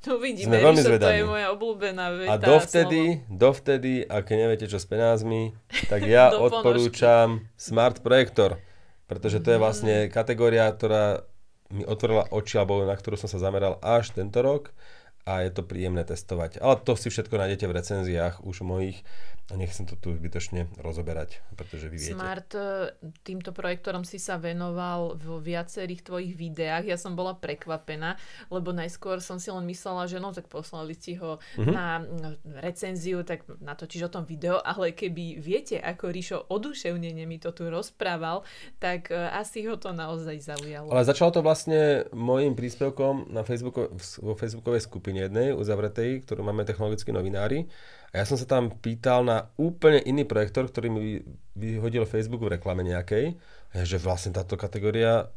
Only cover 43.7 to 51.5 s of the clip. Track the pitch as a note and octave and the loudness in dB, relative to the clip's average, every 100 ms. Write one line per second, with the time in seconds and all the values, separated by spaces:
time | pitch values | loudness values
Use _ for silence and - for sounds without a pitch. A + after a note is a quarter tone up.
43.7 | B2 A#2+ F2+ - - G#2 G#2+ A#2 A2+ A2 | -4 -4 -6 -14 -10 -6 -6 -6 -6 -2
44.7 | A#2+ A2 G2 F2+ F#2+ F#2+ G#2 C3 C#3 G#2 | -2 -2 -10 -6 -4 -2 0 0 0 0
45.7 | G2+ G#2 G#2 A#2 C3 B2+ G2+ G2+ G#2 G2+ | 0 -2 -2 -4 -4 -6 -6 -4 -2 -2
46.7 | F#2+ G#2+ G#2+ - G#2+ F#2+ G2 G#2 C3+ E3 | -2 -2 -4 -2 -2 -2 -2 0 -2 -4
47.7 | - - - - F#2+ G2+ C3+ B2 C3 A#2+ | -10 -20 -20 -10 -4 -2 -2 0 0 0
48.7 | - A#2 A2+ C3 B2 B2 A2+ - - D#3+ | -4 -8 -2 2 4 4 0 -2 -2 -2
49.7 | F3 D#3 D3 - C3+ C#3+ G#2+ G#2 A#2+ B2+ | 4 6 6 4 0 2 0 0 0 -2
50.7 | - A#2 A2 G#2+ G#2 - C2+ - | -2 -4 -2 -4 -6 -10 -16 -14